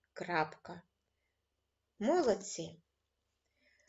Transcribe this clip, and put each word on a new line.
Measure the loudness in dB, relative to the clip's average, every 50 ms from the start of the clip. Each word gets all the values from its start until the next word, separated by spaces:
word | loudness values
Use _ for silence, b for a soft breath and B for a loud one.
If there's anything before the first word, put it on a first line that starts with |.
| _ _ -12
крапка. | -10 -6 -2 0 0 0 0 -2 -16 _ -14 -14 -14 -16 _ _ _ _ _ _ _ _ _ _ _ _ _ _ _ _ _ _ _ _ _ _ -4
Молодці! | 2 2 4 4 6 4 2 2 0 -10 -10 -8 -10 -10 -12 -18 _ _ _ _ _ _ _ _ _ _ _ _ _ _ _ b b b b b b